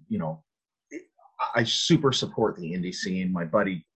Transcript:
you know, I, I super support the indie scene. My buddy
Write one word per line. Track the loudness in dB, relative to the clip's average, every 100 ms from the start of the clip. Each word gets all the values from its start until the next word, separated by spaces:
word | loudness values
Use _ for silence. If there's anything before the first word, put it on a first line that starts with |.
| -4
you | -4
know, | -4 -6 _ _ _ _ _
I, | -18 -18 _ _ -8 -2 0
I |
super | 2 0 4 6 6
support | 2 -2 0 0 0
the | -6
indie | -4 -4 -6
scene. | -4 -2 0
My | -2 0
buddy | 0 0 -2 -10